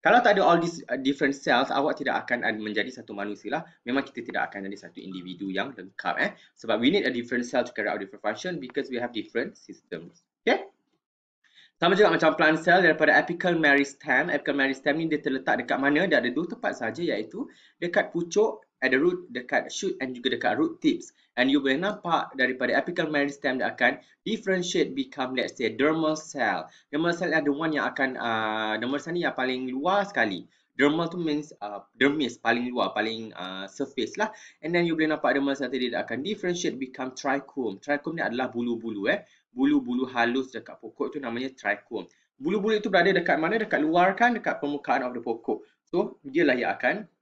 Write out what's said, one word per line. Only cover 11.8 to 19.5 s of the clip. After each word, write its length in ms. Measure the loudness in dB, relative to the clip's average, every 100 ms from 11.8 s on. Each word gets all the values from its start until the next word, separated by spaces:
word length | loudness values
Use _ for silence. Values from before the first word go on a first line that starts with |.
| 2 6
juga 160 | 6
macam 240 | 6 4 6
plant 240 | 4 4
cell 240 | 4 6
daripada 320 | 6 6 6 4
apical 400 | 2 -2 0 4
meristem. 720 | 4 4 2 -4 0 0 2
Apical 320 | -2 -2 0
meristem 400 | 0 0 0 0
ni 80 | 0
dia 160 | 0
terletak 400 | 0 -2 0 -2
dekat 160 | 0 2
mana? 240 | 4 4
Dia 160 | 4 2
ada 80 | 2 -2
dua 160 | -4
tempat 320 | -4 -6 -4
saja 160 | -6 -4
iaitu 480 | -2 -2 -4 -10 -12 -14 _ _
dekat 320 | 0 0 0
pucuk, 560 | -4 0 2 2 0 _ _
at 120 | 2
the 60 | 4
root, 240 | 2 0 -8
dekat 400 | -12 -2